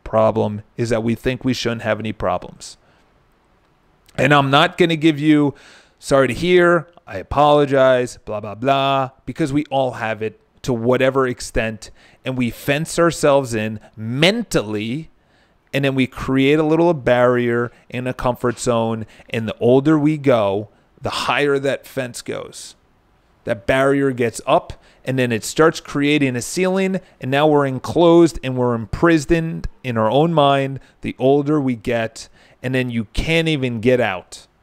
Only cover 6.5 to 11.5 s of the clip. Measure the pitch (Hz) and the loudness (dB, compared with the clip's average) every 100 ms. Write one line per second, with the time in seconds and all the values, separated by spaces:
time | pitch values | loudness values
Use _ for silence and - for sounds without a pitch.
6.5 | 180 175 170 147 _ - 104 - 135 147 | 4 4 2 -2 _ -14 -14 -6 2 4
7.5 | 147 143 135 131 127 123 - - 104 104 | 4 4 4 4 4 0 -8 -12 -10 -10
8.5 | 101 127 139 135 135 127 - - 127 156 | -6 0 0 0 0 -2 -8 -16 -6 -2
9.5 | 143 147 135 131 117 113 110 110 - _ | -2 -2 -2 -2 -4 -6 -4 -8 -10 _
10.5 | _ - 120 113 123 131 135 127 123 - | _ -6 -2 0 2 2 2 -2 -4 -6